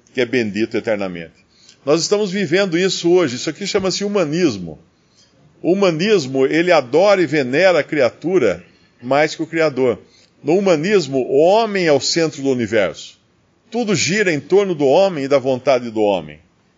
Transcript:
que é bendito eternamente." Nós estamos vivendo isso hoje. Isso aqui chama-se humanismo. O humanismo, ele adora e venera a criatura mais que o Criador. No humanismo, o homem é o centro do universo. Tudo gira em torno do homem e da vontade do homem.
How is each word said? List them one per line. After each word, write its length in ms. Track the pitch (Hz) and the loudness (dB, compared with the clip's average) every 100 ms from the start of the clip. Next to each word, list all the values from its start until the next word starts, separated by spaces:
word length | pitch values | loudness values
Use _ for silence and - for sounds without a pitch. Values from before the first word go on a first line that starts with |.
| _ | _
que 80 | - | -4
é 40 | 120 | -2
bendito 520 | 123 110 101 110 110 | -2 -2 -2 -4 -4
eternamente." 560 | 104 104 98 87 82 _ _ _ _ _ 135 | -4 -4 -4 -8 -14 _ _ _ _ _ -2
Nós 160 | 165 | -2
estamos 300 | 156 208 214 | 0 -2 -2
vivendo 460 | 196 170 180 196 165 | -4 -2 -2 0 -2
isso 340 | 190 - 170 | -2 -2 2
hoje. 240 | 180 160 120 | 2 2 -2
Isso 140 | - | -8
aqui 180 | 147 196 | -8 -6
chama-se 360 | 208 190 - | -4 -2 -4
humanismo. 760 | 202 202 156 160 170 98 85 73 _ _ _ _ _ _ _ _ | -4 -2 -2 0 -2 -2 -10 -16 _ _ _ _ _ _ _ _
O 120 | - | -2
humanismo, 720 | 196 190 156 202 202 131 135 139 | 0 0 0 0 0 0 0 0
ele 260 | 151 180 | 2 2
adora 500 | 165 123 147 202 196 | 2 2 2 2 2
e 60 | 151 | 2
venera 520 | 151 127 139 185 170 | -2 0 2 2 2
a 40 | |
criatura 800 | 135 151 117 - 151 185 113 87 - _ _ _ | 0 0 0 0 -2 0 0 -2 -8 _ _ _
mais 340 | 120 139 156 - | -2 0 0 -2
que 80 | |
o 40 | 156 | -8
Criador. 520 | 160 156 127 127 101 - _ _ _ | -2 -2 0 0 -2 -8 _ _ _
No 140 | 135 185 | -2 0
humanismo, 640 | 196 156 175 208 135 135 | 2 0 2 0 0 -2
o 180 | 120 139 | 0 2
homem 480 | 165 214 226 196 170 | 4 4 2 0 2
é 60 | |
o 80 | 139 | 2
centro 420 | - 170 160 143 | 2 -2 -2 -2
do 80 | 135 | -2
universo. 680 | 127 110 110 90 73 - - _ _ _ _ _ | -2 0 0 0 -4 -16 -20 _ _ _ _ _
Tudo 260 | 233 240 165 | -6 -2 -2
gira 380 | 113 208 185 | 0 0 0
em 60 | 147 | -2
torno 340 | - 185 196 | 0 2 2
do 120 | 160 139 | 0 4
homem 400 | 156 196 160 135 | 4 4 0 0
e 20 | |
da 100 | 139 | 0
vontade 540 | 127 127 143 127 120 | 0 -2 0 0 0
do 100 | 107 | 0
homem. 380 | 104 92 76 76 _ _ _ | 0 0 -4 -16 _ _ _